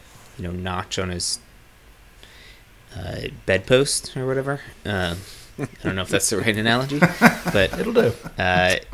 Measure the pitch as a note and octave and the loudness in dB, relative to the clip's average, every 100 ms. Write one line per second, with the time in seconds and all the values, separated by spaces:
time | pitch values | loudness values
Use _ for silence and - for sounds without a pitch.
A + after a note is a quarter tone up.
0 | - - - - F2 F2+ F#2 F2+ F#2 - | -20 -20 -20 -10 -8 -6 -4 -4 -4 -4
1 | F#2 F2 - - - - - - - - | -4 -4 -4 -6 -10 -20 -20 -20 -20 -20
2 | - - - - - - - - - F2+ | -20 -20 -20 -20 -20 -20 -20 -20 -18 -12
3 | F#2 - - - - F#2+ - B2+ C#3+ - | -10 -8 -8 -8 0 0 4 4 4 -2
4 | - C3+ C3 C3+ C3+ C#3+ - - - G2 | -6 -6 -2 -2 -2 -6 -8 -10 -4 -2
5 | F2 F2 F#2+ - - - C#3+ - F2+ F#2+ | -2 -4 -10 -18 -16 -10 -10 -6 -6 -4
6 | F2+ G2 - G2 A2+ G#2+ A2+ A#2+ C3+ D3 | -2 0 0 0 0 0 2 0 0 0
7 | F3 - A3+ - F3 G#2 F#2+ - G#3 A#3 | 0 6 4 4 0 2 2 2 2 4
8 | - - - - F#2 F2+ F#2 F#2+ - | 4 0 -10 -2 2 4 4 2 -2